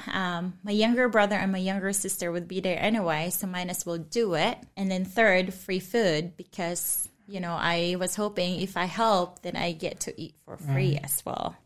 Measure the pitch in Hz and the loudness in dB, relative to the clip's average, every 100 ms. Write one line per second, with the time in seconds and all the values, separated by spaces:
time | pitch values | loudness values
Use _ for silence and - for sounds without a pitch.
0 | - 190 180 175 180 - 202 208 226 240 | -4 -2 -2 -2 -4 -8 -2 2 4 4
1 | 247 214 202 202 196 190 185 196 190 196 | 4 6 4 4 0 0 -2 -2 -2 -2
2 | 190 - 175 175 175 185 185 165 202 226 | -2 -4 -4 -4 -4 -4 -2 0 2 2
3 | 175 156 175 - 190 180 180 180 175 170 | 2 0 -2 -4 -4 -4 -4 -6 -4 -6
4 | 160 233 220 156 202 - - - 190 185 | -2 0 2 2 2 0 -8 -4 -2 0
5 | 185 - 220 185 185 190 - 185 190 233 | 0 4 6 6 4 -4 -4 -4 0 2
6 | 196 156 175 - - - 170 175 - - | 4 2 0 -8 -12 -6 -4 -2 -2 -4
7 | - _ - 196 175 170 170 170 175 180 | -6 _ -12 -8 -4 -2 0 2 0 0
8 | 185 208 208 208 180 170 196 175 180 185 | -2 -2 -2 0 -2 0 -2 -2 -4 2
9 | 226 190 175 - 180 170 175 165 190 - | 4 4 2 -4 -8 -4 -4 -4 -6 -6
10 | - - - - - - 147 135 139 143 | -8 -8 -12 -16 -18 -10 -2 2 2 0
11 | 139 - - - - - | -2 -4 -4 -6 -6 -8